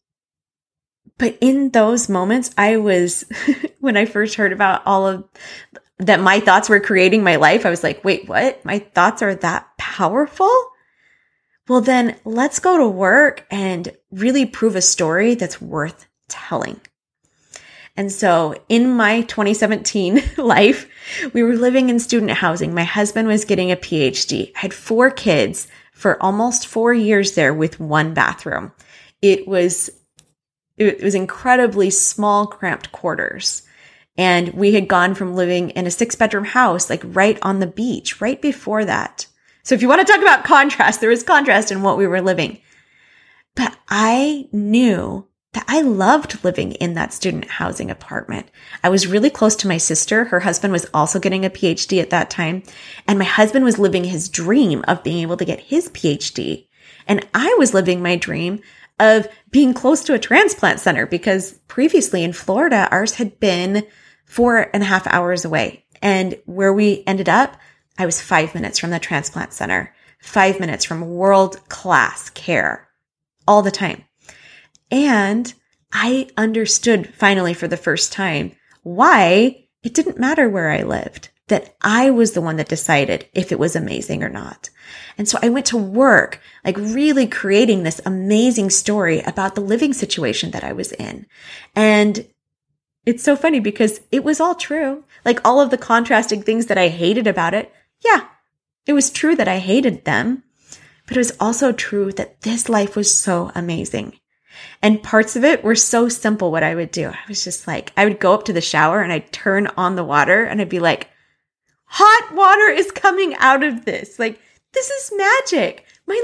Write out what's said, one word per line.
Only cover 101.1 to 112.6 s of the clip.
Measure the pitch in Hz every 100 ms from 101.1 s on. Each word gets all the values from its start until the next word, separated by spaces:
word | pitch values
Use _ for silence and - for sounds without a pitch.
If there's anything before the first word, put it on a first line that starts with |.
| 254
it |
was | 240 -
also | 208 240 277
true | 226 - 202 196
that | 196 - _
this | 220 233 -
life | 220 202 208
was | 202
so | - - 175 175 -
amazing. | 175 165 - - 104 - _ _ _ - - -
And | 214 214
parts | - 220 214 240
of |
it | 269 302
were | 214 226
so | - 233 240
simple | 240 214 214 180
what | 160
I | 156 165
would | 160
do. | - 151
I | - -
was | 202
just | 185 - -
like, | 156 - -
I | 208
would | 202
go | 190
up | 185 202
to |
the | 170
shower | 165 151 156 196
and | 180
I'd | 165 -
turn | - 214 196 202 -
on | 180 185
the |
water | 156 147 139 196
and | 226 214
I'd | 175
be | 180
like, | 170 - - _ _ _ _ _ _ _ _
"Hot | - 415 453 453
water | 320 381 403